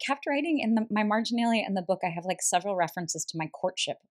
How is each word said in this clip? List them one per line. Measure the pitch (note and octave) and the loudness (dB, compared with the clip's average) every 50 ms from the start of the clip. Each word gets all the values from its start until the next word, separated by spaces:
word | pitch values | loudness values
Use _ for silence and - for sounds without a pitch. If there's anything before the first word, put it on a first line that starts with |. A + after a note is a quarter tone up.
| - | -2
kept | - C#4 C#4 - | -4 -4 -2 0
writing | E4 C#4 C#4+ D4 E4+ D#4 C#4 | 0 0 0 2 2 2 2
in | - A3 A3+ | 4 4 2
the, | A3 A3 - | 2 2 2
my | G#3 G#3+ G#3+ | 0 2 2
marginalia | G#3 G#3 A3+ A3+ A3 A#3 A#3 A#3 A#3 A3+ A3 - | 4 2 2 2 0 0 2 2 4 4 2 2
in | F#3+ G3 | 0 -2
the | F#3+ | -2
book, | F3 F#3+ F#3 F3+ | 0 0 0 0
I | - F3+ | 0 -2
have, | E3 E3+ E3 | -2 -4 -2
like, | F#3 F3+ - | -4 -4 -2
several | - - G3 F3+ E3+ G3+ G3 | 0 2 2 2 2 0 2
references | F3+ E3+ D#3+ - F#3 F3 D#3+ - D#3+ - | 2 0 0 0 -6 -6 -4 -4 -6 -6
to | - - D#3+ | -6 -4 -6
my | D#3 D3+ | -6 -6
courtship, | - - - F#3 - - - - B2+ - _ _ | -4 -4 -4 -2 0 -2 -2 -2 -4 -8 _ _